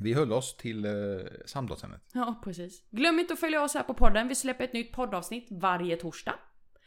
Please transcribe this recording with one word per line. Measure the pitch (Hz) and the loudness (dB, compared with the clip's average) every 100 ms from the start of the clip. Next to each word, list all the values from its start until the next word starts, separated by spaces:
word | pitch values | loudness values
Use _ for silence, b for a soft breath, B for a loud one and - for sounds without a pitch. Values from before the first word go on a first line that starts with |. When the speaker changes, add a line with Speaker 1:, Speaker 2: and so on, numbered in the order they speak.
Speaker 1:
Vi | 104 | 0
höll | 120 147 | 2 2
oss | 113 127 - | 0 -2 -8
till, | 120 110 104 | -8 -4 -4
eh, | 104 101 95 98 - - | -2 -2 -4 -8 -12 -12
samtalsämnet. | 139 123 - - - - | -8 -8 -8 -12 -16 -10
Speaker 2:
Ja, | 254 240 233 | -4 -4 -4
precis. | - 175 175 - - | -8 -10 -12 -14 -10
Glöm | 208 311 330 | 0 2 4
inte | 359 | 2
att | 330 | -2
följa | 330 311 | 0 0
oss | 294 | 0
här | 285 | -2
på | - | -4
podden. | 247 233 208 240 | 8 10 10 4
Vi | 269 | -2
släpper | 262 254 | -4 -4
ett | 254 | -4
nytt | 240 233 | -6 -8
poddavsnitt | - 247 196 170 233 240 | -6 -6 -6 -8 -10 -10
varje | 190 190 180 175 170 | -4 0 0 0 -4
torsdag. | 170 - - - - - - b | -6 -8 -8 -8 -10 -20 -20 b